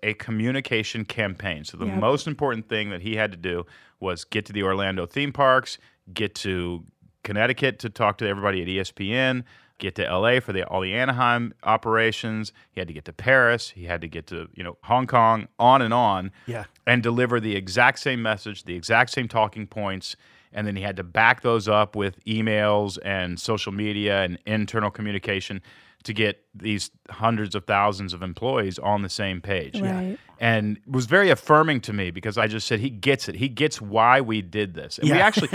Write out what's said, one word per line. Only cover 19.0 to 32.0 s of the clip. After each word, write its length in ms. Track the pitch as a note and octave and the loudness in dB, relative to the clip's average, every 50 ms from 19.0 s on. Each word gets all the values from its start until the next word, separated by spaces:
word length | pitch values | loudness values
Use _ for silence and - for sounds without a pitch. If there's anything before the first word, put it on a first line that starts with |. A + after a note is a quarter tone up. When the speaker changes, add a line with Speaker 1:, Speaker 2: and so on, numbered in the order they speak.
| B2+ B2+ | 4 4
Speaker 1:
same 160 | - C#3 B2 A2 | 0 -4 -6 -2
talking 400 | - A#2 G#2+ G#2 - A2 G#2 F#2+ | 2 2 2 2 0 -8 -12 -10
points. 480 | - G#2+ G#2 G2 F#2+ F#2 - - - - _ _ _ _ _ _ _ | -8 -6 -6 -4 -6 -6 -8 -12 -14 -16 _ _ _ _ _ _ _
And 120 | G#2 G#2+ | -4 -4
then 120 | G#2+ G2+ G2 | -4 -4 -4
he 40 | F#2+ | -4
had 120 | G2+ G2 | -4 -6
to 80 | F#2+ F#2 | -6 -8
back 380 | F2 E2+ A2 A2 A#2 B2+ B2 | -4 0 4 6 6 4 4
those 260 | - B2+ A#2 A2+ G2 G#2+ | 4 2 2 2 2 4
up 260 | G#2 G#2+ G#2+ G2+ - | 4 4 4 2 0
with 300 | G#2+ G2+ G2 F#2 - _ | -2 -2 -2 -4 -6 _
emails 760 | G#2+ A2 A2 A2 A2 G#2+ G#2+ G#2 G#2+ G#2 G#2 G#2 G2+ F#2 - - | -4 -2 -2 0 2 2 2 2 2 2 2 0 -2 -6 -8 -6
and 340 | F#2+ G2 F#2+ F2+ F2+ F2 - | -4 -4 -2 -2 -4 -6 -6
social 360 | - - A2+ G#2 - G#2 G2 | -4 -2 -2 -2 -2 -6 -4
media 500 | G2+ G#2 G#2+ G#2 G#2 G#2 G2+ G2+ G2 F#2+ | -4 -4 -2 -2 -2 0 0 2 2 2
and 160 | F2 F2+ - - | 0 -2 -6 -6
internal 440 | G#2 G#2+ A2 G#2 G2 - A#2 G#2+ G2+ | -4 -2 -2 -2 -2 -2 -2 -2 -2
communication 720 | - - G#2+ G#2 G2+ G2 - - G2+ G2 - - G2+ F#2+ - - - - _ _ _ _ _ | -4 -4 -6 -6 -6 -4 -4 -2 -4 -4 -4 -6 -10 -10 -12 -16 -20 -20 _ _ _ _ _
to 80 | - G#2+ | -8 -2
get 300 | G#2 A2 G2+ G2+ - _ _ _ | 0 0 0 0 -4 _ _ _
these 380 | G2+ F#2+ A2 G#2+ G2 - - - _ _ - | -8 -4 -2 -2 -2 -4 -8 -12 _ _ -18
hundreds 460 | G2 G2 G#2+ A2+ A#2 G#2+ G#2+ G2 F2+ | -10 0 0 2 2 2 -2 -4 -4
of 100 | G2+ - | -6 -2
thousands 480 | - G#2 G2 G2+ G#2+ G2+ F#2 G2+ F#2 F2+ | 0 2 4 4 2 0 -2 -6 -8 -8
of 80 | F2 | -8
employees 560 | F#2 F#2 F2 - A2+ B2+ C3+ B2+ G#2 F#2+ F2+ - | -8 -8 -8 -4 -2 0 0 0 0 -2 -4 -4
on 240 | C2 G2 G#2 G2+ | -2 0 0 0
the 80 | G2+ F#2 | -2 -4
same 320 | - - G#2+ G2 F#2 F2+ | -4 -4 -4 -4 -4 -6
page. 400 | E2 F#2+ G2 F#2 D2+ C#2 - G#3 | -4 -4 -2 -2 -2 -4 -6 -4
Speaker 2:
Right. 380 | G3 F#3+ F#3 F#3 F#3 F#3 G3 - - - - _ | -2 -2 -2 -2 -4 -4 -6 -8 -12 -20 -10 _
Speaker 1:
And 380 | A#2+ A#2 A2+ A2 G#2+ G#2 G#2+ - | 2 2 2 2 2 -2 -4 -4
it 140 | _ - | _ -4
was 160 | C3 C3 B2+ G#2+ | -2 -2 0 4
very 240 | D#3+ F#3+ G3+ F#3 | 4 6 8 8
affirming 500 | C#3 - - - D3+ D3+ D#3+ D#3+ D3 B2 | 6 4 6 6 6 6 8 4 2 0
to 120 | - - G#2+ | -2 -4 -4
me 180 | G2+ | -4